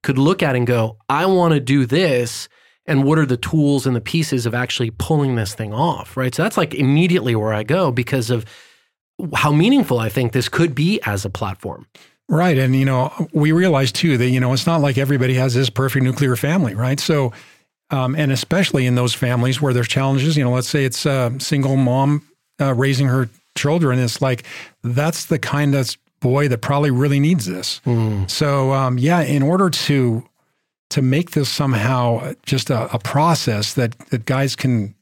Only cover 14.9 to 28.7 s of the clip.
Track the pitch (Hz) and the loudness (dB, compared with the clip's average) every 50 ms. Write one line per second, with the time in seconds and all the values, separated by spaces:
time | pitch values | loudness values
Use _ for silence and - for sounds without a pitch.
14.9 | 127 135 139 131 143 127 131 131 131 127 127 131 120 123 135 120 - - 131 131 | 2 0 0 0 0 0 2 0 0 0 0 0 2 0 0 0 0 -2 -2 0
15.9 | - 135 127 127 127 - 147 131 123 117 - 143 165 190 156 113 92 107 123 127 | 0 0 0 0 0 0 0 0 0 0 0 0 0 0 0 -2 -2 -2 -2 -2
16.9 | 139 139 - - 160 147 135 120 - - - - - _ _ _ _ _ _ _ | -2 -2 0 0 0 0 0 -2 -4 -10 -20 -20 -20 _ _ _ _ _ _ _
17.9 | 143 135 127 127 135 156 151 139 135 117 - _ 165 180 185 - - 139 127 127 | -4 -2 -2 -2 0 0 0 0 0 -2 -2 _ 0 0 0 2 0 0 2 2
18.9 | 123 123 123 120 - - 135 120 123 120 120 127 127 135 147 135 120 123 117 110 | 2 2 2 0 0 0 0 0 0 2 0 0 0 0 0 0 2 0 0 0
19.9 | - 135 135 135 135 135 131 160 156 147 135 120 123 127 123 - - 147 135 131 | 0 0 0 2 0 2 2 2 2 2 2 2 0 0 -2 0 0 0 0 0
20.9 | 117 - - 147 135 135 123 117 127 135 - - 160 139 135 135 135 135 131 120 | -2 -2 -2 0 0 0 0 -2 -2 -6 -4 -2 0 0 0 2 2 2 2 2
21.9 | 123 131 135 143 147 147 - _ _ _ _ _ _ - 143 135 131 117 135 139 | 2 2 2 2 0 -2 -4 _ _ _ _ _ _ -2 -2 0 2 2 2 2
22.9 | 135 123 143 131 123 135 127 120 _ _ _ _ _ - - 143 156 175 165 135 | 2 2 2 2 2 2 0 -2 _ _ _ _ _ -4 0 0 2 2 2 2
23.9 | 123 127 127 117 - - 139 131 123 117 - - - - - - _ _ - 120 | 2 2 0 -2 -2 -2 0 0 -2 -2 -6 -16 -18 -18 -18 -20 _ _ -8 -4
24.9 | 120 131 147 165 165 - - - 160 147 - - - 143 147 143 139 139 127 - | -2 0 0 0 -2 -4 -4 -4 -4 -2 -2 -2 -2 0 0 2 0 0 -2 -4
25.9 | - _ _ _ _ _ - 127 127 139 147 139 123 107 - - 139 143 147 147 | -8 _ _ _ _ _ 0 0 2 2 2 0 0 -2 -2 -2 0 0 2 2
26.9 | 127 123 139 147 143 139 139 156 185 156 104 90 175 92 - - - - _ 123 | 2 2 2 2 2 2 4 2 2 0 -2 -4 -8 -6 -6 -8 -8 -6 _ -2
27.9 | 120 113 110 110 107 101 95 90 - - 156 143 139 139 135 131 | 0 0 0 0 0 -2 -4 -4 -2 -2 0 0 2 0 0 0